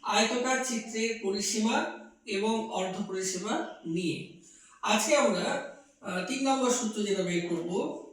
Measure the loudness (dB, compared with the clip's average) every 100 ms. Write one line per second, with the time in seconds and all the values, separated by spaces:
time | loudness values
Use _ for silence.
0 | 0 2 4 2 2 2 0 -4 -4 -2
1 | -2 -2 -2 -2 0 2 2 2 0 -6
2 | -14 -16 -6 0 2 0 0 -2 -2 -4
3 | -4 -4 -2 -4 -2 -2 -4 -8 -4 -2
4 | -2 -4 -8 -16 -20 -20 -20 -6 0 2
5 | 4 6 6 4 0 -2 -4 -12 -20 _
6 | -6 -4 -2 0 2 4 4 2 0 -2
7 | 0 0 2 0 0 -2 -2 -2 -2 -6
8 | -12